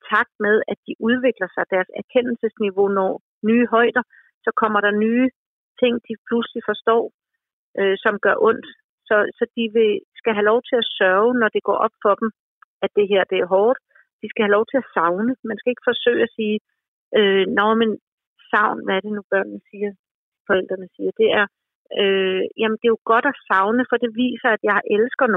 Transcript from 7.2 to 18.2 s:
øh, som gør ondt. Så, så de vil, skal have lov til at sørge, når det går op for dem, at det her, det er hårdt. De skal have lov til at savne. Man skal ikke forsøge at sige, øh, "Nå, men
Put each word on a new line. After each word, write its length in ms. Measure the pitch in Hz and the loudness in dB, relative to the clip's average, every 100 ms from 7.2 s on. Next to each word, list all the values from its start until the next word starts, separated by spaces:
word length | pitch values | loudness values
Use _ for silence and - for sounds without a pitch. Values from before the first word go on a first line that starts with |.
| _ _ _ _ _ - | _ _ _ _ _ -4
øh, 160 | 196 196 | -2 0
som 100 | 226 208 202 | -2 0 0
gør 100 | - 214 | 2 2
ondt. 180 | - - - _ _ - | 0 -6 -20 _ _ -2
Så, 60 | 214 - - | 0 0 -4
så 60 | 233 - | -6 -4
de 80 | 226 226 | -2 2
vil, 160 | 214 202 - - | 2 0 -6 -8
skal 140 | 233 208 | -4 0
have 120 | 208 | 2
lov 80 | 233 - | 0 0
til 60 | 247 | -2
at 100 | - - | -2 0
sørge, 320 | 190 185 226 247 | 2 2 2 2
når 80 | 214 208 | 0 -2
det 80 | 208 | -2
går 80 | - 220 | -2 -2
op 100 | - 208 | 0 0
for 100 | 196 | 0
dem, 80 | 226 - _ _ _ _ | -2 -8 _ _ _ _
at 80 | 196 - | -2 0
det 80 | 196 | 2
her, 100 | 196 175 | 2 2
det 60 | 185 | -2
er 120 | 180 190 | 0 2
hårdt. 240 | 220 262 _ _ _ _ | 2 0 _ _ _ _
De 60 | 214 | -8
skal 140 | - 208 | -2 2
have 120 | 202 | 2
lov 80 | 233 | 2
til 60 | 269 | -2
at 80 | - 196 | -2 0
savne. 400 | 165 180 226 254 226 | 0 0 -2 -4 -8
Man 80 | 208 | -6
skal 140 | 247 | -6
ikke 160 | 240 - | -2 -2
forsøge 320 | 233 240 233 226 | -2 0 0 0
at 60 | - | -2
sige, 200 | 214 214 - _ _ _ _ 214 | -4 -4 -6 _ _ _ _ 2
øh, 280 | 202 196 190 202 | 4 2 2 0
"Nå, 100 | 214 220 | 2 2
men 80 | 226 202 _ _ | 0 -2 _ _